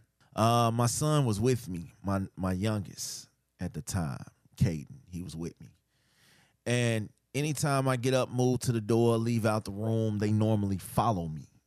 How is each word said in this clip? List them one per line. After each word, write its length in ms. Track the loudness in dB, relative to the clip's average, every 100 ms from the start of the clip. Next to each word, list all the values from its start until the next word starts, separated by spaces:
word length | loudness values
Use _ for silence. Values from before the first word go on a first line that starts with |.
| _ _ _
Uh, 360 | 0 2 4 2
my 140 | 2 0
son 400 | 0 2 2 2
was 120 | 2
with 300 | 0 0 -4
me, 240 | -10 -10 -8
my, 200 | -4 -2 -4
my 180 | -4 -2
youngest 760 | 0 -2 -2 -4 -10 -10 -12 -16 _ _ -10
at 140 | -8
the 80 | -8
time, 420 | -6 -4 -4 -8 -14 _ _ 0
Caden. 300 | 2 0 -8 -18 -12
He 120 | -10
was 140 | -10 -8
with 160 | -10 -12
me. 80 | -20 _ _ _ _ _ _ _ _ _
And 460 | -2 0 2 0 -4 _ _
anytime 540 | -4 -4 -2 0 2 2
I 80 | 0
get 180 | 2
up, 160 | 2 0
move 300 | 2 2 2
to 120 | 0
the 80 | 0
door, 380 | 2 4 4 4
leave 260 | 2 2
out 220 | 2 0 -4
the 40 |
room, 480 | -6 -2 0 0 0
they 140 | 2
normally 460 | 4 4 2 0 -2
follow 500 | -2 0 2 2 -2
me. 220 | -8 -12 _